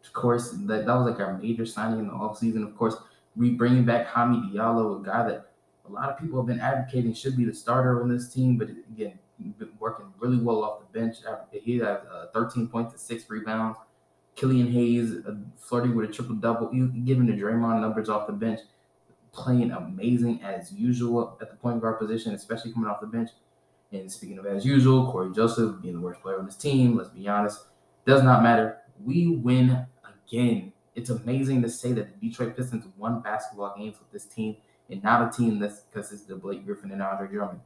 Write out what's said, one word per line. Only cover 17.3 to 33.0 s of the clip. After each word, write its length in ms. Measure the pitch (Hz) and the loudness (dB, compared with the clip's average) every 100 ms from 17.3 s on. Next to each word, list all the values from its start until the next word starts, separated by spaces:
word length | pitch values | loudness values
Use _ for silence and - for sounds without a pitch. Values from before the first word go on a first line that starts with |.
Draymond 480 | 101 101 117 117 113 | 2 0 0 2 2
numbers 280 | 110 110 107 | 0 -2 -2
off 180 | 107 107 | -2 -2
the 60 | |
bench, 260 | 101 110 107 - _ _ _ _ _ _ | -4 -2 -4 -8 _ _ _ _ _ _
playing 400 | - 127 123 117 | -8 2 2 2
amazing 720 | - 87 95 113 120 117 113 | -2 -8 -4 0 2 2 0
as 300 | 98 92 - | -6 -10 -10
usual 680 | 101 120 120 120 120 - - | -4 0 0 0 0 -2 -8
at 100 | 110 | -16
the 60 | - | -6
point 240 | 123 117 | -4 -2
guard 200 | 110 110 | -2 -2
position, 340 | 107 113 113 | -2 -4 -4
especially 380 | 101 - 113 117 | -8 -8 -8 -6
coming 180 | 113 107 | -4 -4
off 100 | 104 | -4
the 60 | 107 | -6
bench. 240 | 117 113 _ _ _ _ _ _ | -4 -6 _ _ _ _ _ _
And 180 | 98 95 | -12 -12
speaking 280 | - 90 95 | -14 -14 -10
of 80 | 101 | -4
as 200 | 101 131 | -2 4
usual, 420 | 139 127 131 127 | 6 8 6 4
Corey 200 | 95 92 | 0 -2
Joseph 480 | 95 113 117 110 92 | 2 2 4 0 -2
being 140 | 92 | -8
the 60 | 85 | -8
worst 200 | 87 87 | -8 -8
player 200 | 95 95 | -8 -6
on 60 | 95 | -8
this 100 | - | -6
team, 400 | 143 135 123 113 | 2 6 6 4
let's 140 | - | -2
be 180 | 92 101 | -10 -2
honest, 320 | 104 104 - - _ _ _ - | 0 0 -4 -18 _ _ _ 6
does 180 | 135 | 8
not 180 | 131 120 | 10 8
matter. 360 | 113 113 110 - - - | 8 6 2 -4 -20 -12
We 320 | 110 165 170 160 | -2 2 2 2
win 500 | 120 127 127 123 - _ - - _ | 2 6 6 4 -2 _ -20 -20 _
again. 400 | 117 120 104 92 _ _ | 0 2 2 -2 _ _
It's 160 | - 123 | -12 -6
amazing 500 | 117 120 131 135 131 | -4 -2 0 2 2
to 60 | 113 | 0
say 240 | - 123 | -2 -2
that 280 | 117 101 - | -2 -4 -6
the 80 | 113 | -8
Detroit 280 | - 117 120 | -4 -6 -4
Pistons 300 | 127 117 95 | -6 -6 -10
won 240 | 95 | -8